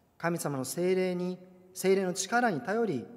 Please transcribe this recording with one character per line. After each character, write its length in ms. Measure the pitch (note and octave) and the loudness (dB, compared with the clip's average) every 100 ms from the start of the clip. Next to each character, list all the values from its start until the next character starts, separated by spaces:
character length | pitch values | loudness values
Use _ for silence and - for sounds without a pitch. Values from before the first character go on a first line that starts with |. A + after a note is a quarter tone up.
| _ - | _ -4
神 220 | E3+ E3 | -2 -2
様 180 | D#3 C#3 | -2 -4
の 80 | |
聖 300 | B2+ F3 F3+ | -4 -2 2
霊 200 | F#3 F#3 | 2 0
に、 240 | F3+ F3+ F3+ - - - | -2 -4 -6 -12 -20 -18
聖 200 | - F#3 | -2 2
霊 100 | F#3+ | 4
の 100 | F#3 | 2
力 360 | E3+ - A#3 A#3+ | -2 0 2 2
に 120 | D3 | 2
頼 240 | F#3 A3 A3 | -2 0 0
り、 200 | C3 - | -2 -6